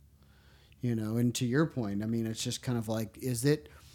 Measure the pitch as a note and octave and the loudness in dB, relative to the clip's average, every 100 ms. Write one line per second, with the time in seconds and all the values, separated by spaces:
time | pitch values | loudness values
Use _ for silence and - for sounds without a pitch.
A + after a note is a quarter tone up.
0 | - - - - - - - - B2 A2+ | -20 -20 -20 -20 -20 -20 -20 -4 0 0
1 | A2 A#2 A#2+ A#2 B2 C3+ D#3 C3 G#2 G2+ | 0 2 2 2 2 2 2 0 -2 -2
2 | A2 A#2 A2+ A2 B2 A2+ - A#2+ A2 A2 | -2 0 -2 -2 -4 -4 -2 -2 0 -2
3 | G#2+ - C3 A#2+ C#3 D3+ - - - | -4 -6 -4 2 2 2 -2 -20 -20